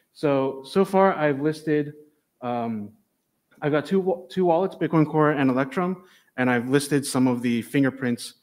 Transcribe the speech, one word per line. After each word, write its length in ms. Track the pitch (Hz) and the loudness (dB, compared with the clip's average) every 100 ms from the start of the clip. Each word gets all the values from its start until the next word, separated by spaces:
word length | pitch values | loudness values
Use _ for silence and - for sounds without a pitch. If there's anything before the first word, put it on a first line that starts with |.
| _ | _
So, 500 | - 151 139 135 135 131 | -6 -2 0 -2 -6 -4
so 180 | 190 | 0
far 300 | 190 190 190 | 2 4 4
I've 280 | 151 151 135 | 4 0 0
listed, 520 | 151 151 165 151 147 - - _ _ _ | -2 -2 -2 -2 -2 -10 -20 _ _ _
um, 480 | 123 120 117 110 104 _ _ _ _ _ _ - | -8 -4 -4 -6 -10 _ _ _ _ _ _ -6
I've 100 | 151 | -2
got 140 | 147 143 | -2 0
two 140 | 190 | 0
wa-, 220 | 185 175 - | 0 -4 -6
two 160 | 185 175 | -2 2
wallets, 300 | 165 190 - | 2 0 -2
Bitcoin 300 | 170 165 151 | 0 2 2
Core 260 | 156 151 | 4 2
and 180 | 143 135 | 4 2
Electrum, 560 | 127 135 190 180 180 - _ _ - | 2 -2 -2 -4 -4 -12 _ _ -2
and 120 | 127 | 0
I've 200 | 120 123 | 0 2
listed 360 | 139 139 143 - | 0 2 -2 0
some 220 | 156 131 | 2 2
of 160 | 120 | 2
the 180 | 120 117 | 0 -2
fingerprints, 760 | 110 143 135 131 123 120 - - | -2 0 0 0 -4 -4 -8 -18